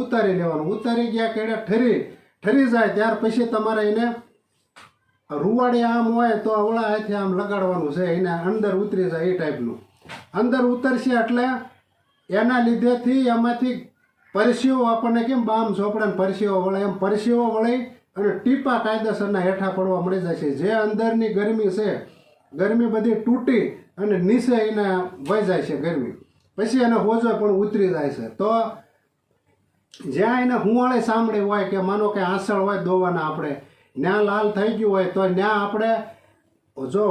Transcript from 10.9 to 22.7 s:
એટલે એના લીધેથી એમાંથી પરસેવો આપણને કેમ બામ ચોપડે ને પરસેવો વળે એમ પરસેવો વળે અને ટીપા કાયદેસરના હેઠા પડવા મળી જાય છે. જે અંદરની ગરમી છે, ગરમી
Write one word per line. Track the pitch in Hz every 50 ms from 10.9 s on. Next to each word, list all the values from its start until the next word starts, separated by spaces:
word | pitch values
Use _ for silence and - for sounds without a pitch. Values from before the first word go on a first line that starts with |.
| 247 226 - 262 247 233
એટલે | 226 - 240 240 247 262 254 233 - - - _ _ _ _ _ _ _ _ _ _ -
એના | 180 208 233 240 254 247 233
લીધેથી | 233 233 190 233 247 247 240 - 247 262 269 254 240
એમાંથી | 233 233 233 240 233 - 254 254 240 - - - _ _ _ _ _ _ _ _ -
પરસેવો | 196 220 240 233 - - 262 262 254 240
આપણને | 226 226 226 226 233 233 233 233
કેમ | 262 269 247 208
બામ | 214 220 220 226 208 190
ચોપડે | 202 202 208 208 220 214
ને | 196 180 185
પરસેવો | 190 190 196 190 214 202 190 185
વળે | 180 190 190 196 202
એમ | 196 185 -
પરસેવો | 190 202 214 208 214 240 240 240 240 226 214
વળે | 220 226 233 247 254 240 - - - _ _ -
અને | 190 208 196 - -
ટીપા | - 247 269 - - 269 240 214 -
કાયદેસરના | 214 220 214 214 214 202 - 202 196 202 190 175
હેઠા | 185 190 190 196 190 185
પડવા | 190 185 190 185 175
મળી | 170 185 185 185 170
જાય | 170 160 -
છે. | 156 143 135 139
જે | 170 208 226
અંદરની | 220 214 214 214 202 226 226 226 226 226 208 175
ગરમી | 196 208 220 220 220 208 190 180
છે, | 214 214 190 151 - - - - - _ _ _ _ _ _
ગરમી | 139 151 190 214